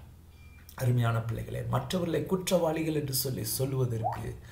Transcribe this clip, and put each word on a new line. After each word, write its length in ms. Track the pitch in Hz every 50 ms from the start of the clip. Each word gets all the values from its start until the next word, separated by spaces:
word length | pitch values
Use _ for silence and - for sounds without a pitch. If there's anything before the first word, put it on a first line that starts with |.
| - - - - - - - - - - - - - - -
அருமையான 460 | - 127 120 123 123 117 117 113 113
பிள்ளைகளே, 420 | 110 113 113 113 113 110 113 123 120
மற்றவர்களை 640 | 113 117 127 - - - 180 170 170 160 143 151
குற்றவாளிகள் 680 | - 190 185 - - 196 170 165 160 160 160 160 156 156
என்று 200 | 147 135 131 131
சொல்லி 300 | - - 135 123 92 -
சொல்லுவதற்கு 920 | - - - 131 139 139 131 127 113 117 110 110 - - - 113 117 - - - -